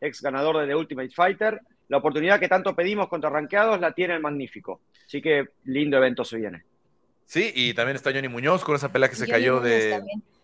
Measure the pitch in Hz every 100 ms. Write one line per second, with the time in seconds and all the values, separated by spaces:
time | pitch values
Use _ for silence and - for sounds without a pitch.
0 | 147 - 135 135 151 156 143 151 156 131
1 | 127 - 180 196 214 220 - _ _ 139
2 | 151 147 170 208 226 190 190 170 180 208
3 | 185 165 151 147 147 202 220 202 170 -
4 | 180 170 147 147 127 104 98 90 _ _
5 | _ 143 156 143 135 _ 135 135 147 135
6 | 131 123 113 113 104 85 _ _ _ _
7 | _ _ _ 160 220 127 120 117 120 135
8 | 147 135 135 120 139 180 - 143 139 247
9 | 127 123 120 117 120 127 120 113 110 98
10 | 98 104 - _